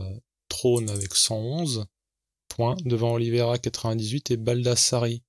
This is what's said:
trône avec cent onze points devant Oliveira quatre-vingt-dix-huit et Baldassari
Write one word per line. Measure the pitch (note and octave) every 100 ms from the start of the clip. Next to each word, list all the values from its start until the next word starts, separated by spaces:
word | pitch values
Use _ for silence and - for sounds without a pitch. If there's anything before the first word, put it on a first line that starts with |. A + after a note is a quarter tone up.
| F#2+ G2 - _ _
trône | - B2+ A#2+ A2
avec | G2+ F#2+
cent | - - A2
onze | A2+ D#3 E3 A#2 G2+ _ _ _ _ _ _
points | - A#2 F#3 C#3+
devant | A#2 A#2 A#2
Oliveira | A#2 A#2 A#2 A#2+
quatre-vingt-dix-huit | A#2 - A2+ A2+ G#2+ C#3 -
et | A#2+
Baldassari | A2+ A#2+ A#2+ A#2+ - B2 A#2 A#2+